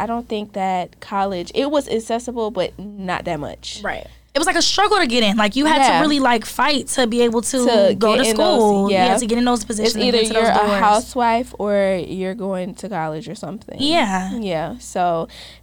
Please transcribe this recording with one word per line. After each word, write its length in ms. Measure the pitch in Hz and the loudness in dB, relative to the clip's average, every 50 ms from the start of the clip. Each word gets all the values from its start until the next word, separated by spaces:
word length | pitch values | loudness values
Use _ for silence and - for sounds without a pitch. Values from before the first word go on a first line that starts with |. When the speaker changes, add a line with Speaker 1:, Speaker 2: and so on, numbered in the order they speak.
Speaker 1:
I 60 | 202 | -4
don't 220 | 220 233 233 240 - | -4 -4 -6 -6 -6
think 260 | 226 208 208 208 - | -6 -6 -6 -6 -6
that 440 | 202 190 190 185 180 175 - - _ | -4 -4 -2 -2 -4 -4 -6 -12 _
college, 540 | - - 214 196 196 196 190 175 175 - - | -12 -6 -4 -2 -2 -2 -2 -4 -6 -4 -2
it 160 | - 277 294 | -2 0 0
was 180 | 311 285 - - | 0 0 0 0
accessible, 640 | - 226 220 - 226 233 240 247 240 233 220 208 | -2 -4 -2 -4 -4 -4 -4 -6 -6 -4 -4 -4
but 260 | 240 277 - - - - | -2 -2 -4 -4 -6 -10
not 460 | 190 208 208 202 190 180 175 - - | -14 -14 -12 -10 -6 -6 -6 -4 -4
that 120 | 175 165 147 | -6 -6 -6
much. 440 | 139 101 - - - - - 208 202 | -6 -8 -10 -12 -14 -14 -12 -8 -8
Speaker 2:
Right. 200 | 185 - - - - - - _ _ - | -8 -8 -8 -10 -16 -20 -20 _ _ -4
It 40 | - | -2
was, 80 | - | 0
like, 100 | 370 339 | 0 2
a 60 | 339 | 2
struggle 360 | - - - - 415 403 415 381 | 0 2 2 2 2 4 4 2
to 80 | 339 | 2
get 160 | 240 233 240 | 2 2 2
in. 140 | 220 202 202 - | 2 2 4 2
Like, 160 | 214 208 208 | 2 2 2
you 80 | 269 294 | 2 2
had 160 | 311 311 285 | 4 4 4
Speaker 1:
Yeah. 160 | 269 233 180 | 4 4 4
Speaker 2:
to 60 | 165 | 4
really, 160 | 311 294 294 277 | 4 2 2 2
like, 260 | 262 240 240 220 - | 2 2 2 0 -2
fight 440 | - - - 247 294 294 247 - - | -4 -2 0 0 2 0 0 -2 -2
to 180 | - 269 247 | 0 0 0
be 160 | 220 233 240 | 2 2 2
able 180 | 240 233 226 233 | 2 2 2 0
to 160 | 214 - - 254 247 240 233 208 202 214 | -2 -2 -2 0 2 4 4 6 6 4
Speaker 1:
To 60 | 202 | 4
Speaker 2:
go 200 | 190 226 214 220 | 4 2 2 4
Speaker 1:
get 80 | - 269 | 4 2
Speaker 2:
to 60 | 226 | 2
Speaker 1:
in 60 | 214 | 2
those, 220 | - - 320 311 240 | 2 2 4 4 4
Speaker 2:
school. 320 | 220 208 202 196 196 208 | 4 4 4 4 2 2
Speaker 1:
yeah. 160 | 202 185 185 180 | 2 4 4 4
Speaker 2:
Yeah, 40 | 190 | 2
to 100 | 240 240 | 2 0
get 120 | 208 233 240 | 0 0 2
in 60 | 247 | 2
those 180 | 247 247 226 - | 2 0 0 -2
positions 300 | - 220 214 214 226 220 | -4 -4 -2 -2 -2 0
Speaker 1:
It's 0 | |
Speaker 2:
and 100 | 214 247 | 0 0
Speaker 1:
either 140 | 247 240 226 | 2 2 2
Speaker 2:
get 80 | 226 | 2
to 60 | 220 220 | 2 2
those 80 | 226 | 2
Speaker 1:
you're 80 | 226 220 | 2 4
a 140 | - 202 208 | 4 2 2
Speaker 2:
doors. 140 | 208 202 196 | 2 2 2
Speaker 1:
housewife 720 | 214 208 208 226 247 - - 254 240 233 226 233 254 247 - - | 4 4 4 2 0 -2 -2 0 2 2 2 0 -2 -4 -8 -6
or 440 | 202 208 202 202 196 190 190 180 151 | -2 0 0 2 2 2 0 -2 -4
you're 280 | - 165 190 185 190 190 | -6 -6 -6 -6 -6 -6
going 400 | 233 190 196 190 185 180 175 - | -6 -6 -6 -4 -6 -6 -8 -10
to 140 | - - 185 | -12 -12 -8
college 400 | 208 160 160 156 156 160 113 139 | -6 -6 -6 -6 -6 -8 -10 -12
or 60 | - | -12
something. 400 | - 196 151 185 240 - - - - | -12 -12 -12 -12 -12 -14 -12 -8 -4
Speaker 2:
Yeah. 560 | 269 294 330 339 254 196 190 185 185 190 196 | -2 0 2 2 2 0 0 -2 -4 -4 -6
Speaker 1:
Yeah. 380 | 233 214 190 165 156 170 160 240 240 | -6 -4 -4 -4 -4 -4 -6 -8 -10
So 500 | - - - 190 180 175 170 165 165 - - - - - - - | -12 -6 -2 -2 0 0 0 -2 -4 -6 -10 -16 -20 -20 -20 -18